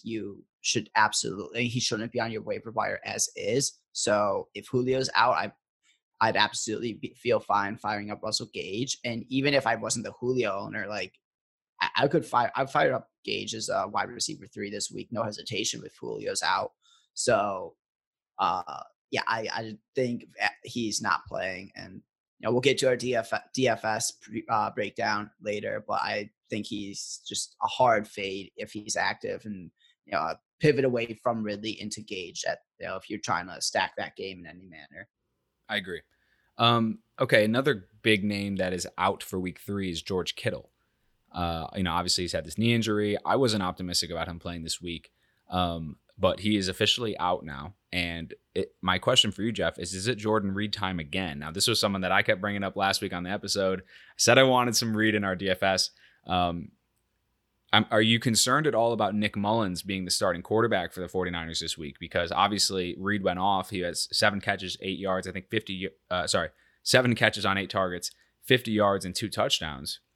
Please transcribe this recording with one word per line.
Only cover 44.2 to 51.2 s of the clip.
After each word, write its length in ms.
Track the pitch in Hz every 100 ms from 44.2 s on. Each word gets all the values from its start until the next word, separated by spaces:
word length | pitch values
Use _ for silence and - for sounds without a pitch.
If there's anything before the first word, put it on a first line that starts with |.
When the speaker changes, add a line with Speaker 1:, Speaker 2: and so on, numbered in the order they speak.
| 80
Speaker 2:
him 140 | 85
playing 240 | 90 85
this 180 | 80 -
week, 300 | 87 82 - _ _ _ _
um, 480 | 90 87 82 80 69 _ -
but 220 | 95 82
he 160 | 101 107
is 120 | 92
officially 480 | 90 104 - 117 98
out 260 | 87 90
now. 300 | 78 69 78 - _
And 420 | 90 87 85 82 - _ 92
it, 180 | - _
my 160 | 92 92
question 320 | - 127 107
for 120 | 98
you, 100 | 110
Jeff, 260 | 101 82 -
is, 160 | 90
is 140 | 92 104
it 80 | 107
Jordan 360 | 107 110 98
Reed 200 | 95 104
time 260 | - 95 90
again? 400 | 76 92